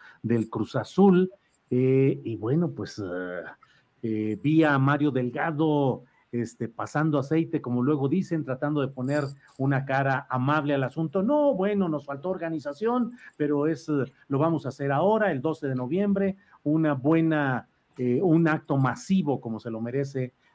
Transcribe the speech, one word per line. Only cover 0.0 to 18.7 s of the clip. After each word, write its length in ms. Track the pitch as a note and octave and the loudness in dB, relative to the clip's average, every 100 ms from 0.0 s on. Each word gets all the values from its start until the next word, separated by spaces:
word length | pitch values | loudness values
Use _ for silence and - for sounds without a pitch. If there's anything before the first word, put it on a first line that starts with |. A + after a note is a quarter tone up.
| - - | -20 -10
del 260 | A2 A#2 G#2+ | -2 0 0
Cruz 280 | A2+ G#2+ - | -4 -4 -4
Azul? 540 | - - G3 F3+ F#3 - _ _ - | -2 6 8 8 2 -4 _ _ -2
Eh, 480 | B2 C3 C3 C3+ C#3 | 2 4 4 2 0
y 120 | A2+ G2+ | -6 -6
bueno, 340 | A2 D#3 E3 | -2 0 0
pues, 280 | G#2+ F#2+ - | -4 -10 -8
eh, 440 | F#2+ F2+ F2+ F2 E2 - _ _ _ - | -8 -6 -8 -10 -12 -18 _ _ _ -10
eh, 360 | A2+ G#2+ G#2+ G#2 | -6 -4 -4 -2
vi 220 | D3 D#3+ | 2 4
a 140 | D#3 C#3 | 4 4
Mario 320 | C3+ C#3+ D3 | 2 2 2
Delgado, 920 | B2+ B2 A2+ E3 D3 D#3 D3 C3+ G#2+ - _ - | 0 -2 -4 -4 0 0 2 2 -2 -8 _ -8
este, 380 | A#2+ A2+ - A2+ | -6 -6 -6 -10
pasando 500 | - G#2+ D3 D#3 C#3+ | -8 -4 -2 0 0
aceite, 420 | C#3 D#3+ E3 D3+ | 0 -2 -2 -4
como 200 | B2 B2 | -2 -2
luego 240 | C3 D3 C3+ | 0 0 0
dicen, 360 | F#3 F#3+ E3 | -2 -2 -4
tratando 380 | C3+ B2 D3 D3+ | -4 -4 -2 -2
de 60 | C3+ | -2
poner 360 | C3+ B2+ D3 C#3 - - - | -4 -2 -2 -2 -8 -18 -4
una 280 | C3+ C3+ C3+ | 0 0 0
cara 400 | C3+ C3+ C3+ - | 0 0 -2 -2
amable 460 | B2+ C3 D3+ C#3+ | -2 0 0 0
al 100 | C#3 | 0
asunto. 380 | B2+ D#3+ D#3+ G3 | -2 -4 -4 -2
No, 320 | G#3+ D4 C#4+ | 0 2 2
bueno, 340 | F#3+ G3 G#3 F3 | 2 0 0 0
nos 160 | D3 | -2
faltó 240 | C#3 C3+ F3+ | -6 -8 -6
organización, 840 | F#3 E3 D#3 D3 C#3 A3 B3 A#3+ - - - | -6 -6 -6 -8 -4 -2 0 -2 -6 -18 -4
pero 300 | D3 C#3+ D3+ | 0 2 0
es, 220 | D#3 - | -2 -2
eh, 160 | D3 C#3 _ - | -2 -2 _ -4
lo 100 | C#3 | 0
vamos 260 | E3 D#3 C3+ | 2 0 -4
a 20 | |
hacer 240 | - C#3 | -6 -2
ahora, 380 | C#3 F#3+ G#3+ G3+ | 2 2 2 2
el 80 | C3+ | 0
doce 260 | D#3 D3 C#3 | -4 -4 -4
de 60 | |
noviembre, 640 | B2+ B2 F3+ G3+ G3 G3 F#3+ _ _ | -4 -2 0 0 2 0 -4 _ _
una 280 | D3 D#3+ D#3 | 0 2 2
buena, 760 | C#3 C#3 E3 D#3+ D#3 C#3 A#2+ - _ _ - | 0 2 4 4 2 0 -2 -6 _ _ -4
eh, 240 | B2 B2+ | 0 2
un 240 | F#3 E3 D#3+ | 4 4 4
acto 300 | D#3 - | 2 0